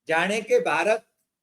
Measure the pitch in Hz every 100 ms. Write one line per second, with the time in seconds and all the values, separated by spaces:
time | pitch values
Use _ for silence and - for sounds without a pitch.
0 | - 160 185 220 214 247 180 151 185 220
1 | - _ _ _